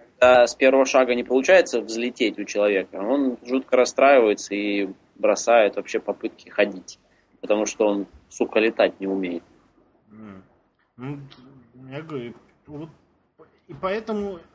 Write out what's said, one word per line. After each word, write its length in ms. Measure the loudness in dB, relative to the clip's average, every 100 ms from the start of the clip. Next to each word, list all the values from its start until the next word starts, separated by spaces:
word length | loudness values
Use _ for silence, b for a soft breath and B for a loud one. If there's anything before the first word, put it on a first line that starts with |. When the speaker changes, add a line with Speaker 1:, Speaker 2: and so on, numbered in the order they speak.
| _ 2
Speaker 1:
когда 280 | 6 6 4
с 80 | 2
первого 300 | 2 4 4
шага 300 | 2 2 0
не 80 |
получается 580 | 0 0 4 4 4 -2
взлететь 580 | -6 -6 -6 -2 -4 -4
у 60 | -8
человека, 500 | -2 0 0 -4 -8
он 400 | -4 -2 -2 -4
жутко 320 | -6 -6 -2 0
расстраивается 800 | 0 4 4 6 4 0 -4 -6
и 340 | -4 -4 -4 -8 _ -4
бросает 600 | 0 0 2 4 4 0
вообще 240 | -6 -8
попытки 500 | -6 -8 -8 -12 -10
ходить, 500 | -2 -2 -4 -18 -20 _ _ _ _
потому 240 | -4 -2 -2
что 220 | -2 0
он, 200 | -2 -6 -14 _
сука, 300 | -8 -4 0
летать 400 | 0 0 -2 -2
не 60 | -6
умеет. 360 | -6 -6 -10 -14 _ _ _ _ _ _
Speaker 2:
М. 320 | -20 -20 -20 -20 _ _ _ _ -16
Ну, 240 | -14 -14 -16 -20 -20 -20 _ -20 -16
я 120 | -14
говорю, 320 | -12 -12 -12 -16 _ _ -20
вот, 220 | -16 -16 _ _ _ _ _ -20 _ -20
и 60 |
поэтому, 680 | -8 -4 -4 -6 -6 -6 -10 -16